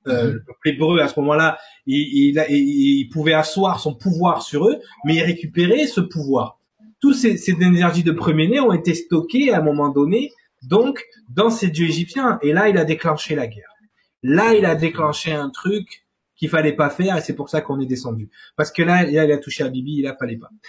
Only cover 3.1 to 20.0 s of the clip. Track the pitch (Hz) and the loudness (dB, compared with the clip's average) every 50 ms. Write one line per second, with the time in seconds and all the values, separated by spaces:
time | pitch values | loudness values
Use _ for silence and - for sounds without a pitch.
3.1 | - 156 151 160 160 156 156 - - 190 190 185 180 123 - 156 135 - - 190 | -4 -4 0 2 2 2 0 0 0 0 0 0 0 -2 -4 -6 -6 -4 -2 -2
4.1 | 170 165 175 175 165 - - - - 143 160 220 294 311 - - - - - 147 | 0 0 2 0 0 0 -4 -4 -2 2 2 2 2 0 -6 -16 -16 -8 -2 0
5.1 | 160 165 165 170 170 - - 151 - 175 175 180 220 285 302 - - 196 165 - | 0 0 2 0 -2 -4 -6 -6 -2 0 2 2 2 2 2 0 0 -2 -4 -2
6.1 | - 165 147 135 135 123 107 - - _ _ _ _ _ _ - - - - 285 | -4 -6 -4 -2 -2 -2 -2 -4 -10 _ _ _ _ _ _ -20 -8 0 2 2
7.1 | 262 - - 226 196 175 - - 180 160 180 180 180 175 180 170 160 175 165 170 | 4 4 2 0 0 0 0 -2 0 2 4 4 4 4 4 2 0 0 0 0
8.1 | 151 - - 175 156 156 156 175 240 285 269 233 185 165 - 180 160 - - - | 0 -2 0 0 0 2 2 2 2 2 2 2 2 2 0 -2 -2 -4 -2 -2
9.1 | 175 165 - - - 254 285 269 220 165 156 151 147 147 147 143 139 143 143 151 | -2 -2 -2 0 -2 0 2 2 2 2 2 0 0 0 -2 0 2 2 2 2
10.1 | 185 240 277 285 _ _ _ _ _ _ - 123 160 208 240 277 277 - - _ | 2 0 -2 -4 _ _ _ _ _ _ -6 0 2 2 2 2 -2 -6 -10 _
11.1 | _ _ _ - 120 143 208 233 226 - - 180 151 156 175 160 156 165 175 - | _ _ _ -8 -2 0 2 2 2 0 -2 -2 0 0 0 0 0 -2 -4 -4
12.1 | - 277 269 247 208 - - 143 151 180 208 214 196 180 160 147 160 156 - 170 | -4 -2 0 0 0 0 0 0 2 2 4 4 4 2 2 0 -2 -2 -2 -2
13.1 | 156 151 - - 156 143 127 113 110 104 - - _ _ _ _ _ _ _ _ | -2 -2 -4 -6 -4 -4 -4 -6 -10 -14 -20 -20 _ _ _ _ _ _ _ _
14.1 | _ _ - 127 143 180 214 226 226 208 190 175 160 156 160 165 160 - 160 151 | _ _ -2 2 2 4 4 4 4 4 4 4 2 0 -2 -2 -2 0 -2 -2
15.1 | 147 - - 165 156 147 143 139 131 - - 185 202 214 190 - - - _ _ | -2 -4 -6 -6 -4 -4 -6 -8 -10 -6 -4 -2 -2 -4 -4 -8 -16 -20 _ _
16.1 | _ _ _ _ _ - 165 147 170 160 156 151 143 151 156 143 143 - 185 196 | _ _ _ _ _ -8 -6 -2 0 2 2 2 0 0 0 -2 0 -2 -2 0
17.1 | 185 160 151 - 139 123 139 - - 156 151 - 143 135 135 127 127 123 - 127 | 0 -2 -4 -6 -8 -8 -8 -6 -4 -4 -4 -4 -4 -4 -4 -4 -6 -6 -6 -8
18.1 | 113 110 104 - _ - - - _ - 151 - - - 170 175 175 180 180 147 | -8 -8 -10 -12 _ -20 -20 -12 _ -4 -4 -2 0 -2 0 2 4 2 2 2
19.1 | 147 156 160 147 147 143 - - - - 147 131 131 127 127 143 151 143 | 2 2 4 4 2 0 -2 -8 -6 -6 -6 -6 -6 -6 -8 -6 -4 -4